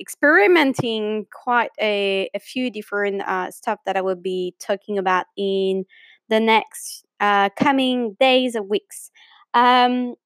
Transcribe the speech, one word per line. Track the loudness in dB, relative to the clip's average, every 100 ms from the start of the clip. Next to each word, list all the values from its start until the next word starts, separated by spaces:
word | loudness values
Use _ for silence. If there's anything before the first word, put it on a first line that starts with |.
experimenting | -12 0 4 6 6 4 4 0 -4 -4 -4 -4 -6
quite | -10 -2 0 0 -2
a, | -2 0 0 -2 -4
a | -8
few | -10 -6 -6
different, | -6 -6 -4 -2 -2
uh, | -4 -4 -6
stuff | -8 -6 -6 -4
that | -2
I |
will | -2 -4
be | -4 -4 -6 -8
talking | -6 -6 -4 -4
about | 0 -2 -2 -6
in | -4 -2 -2 -2 -6 _ _ _ -4
the | 0
next, | 2 2 0 -10 -16 -18 _ -4
uh, | 0 2 0 0
coming | 0 0 0 -2 -4 0
days | 2 4 2
or | -4
weeks. | -4 -6 -6 -20 -20 _ _ _ _ 2
Um, | 4 4 4 0 -4 -8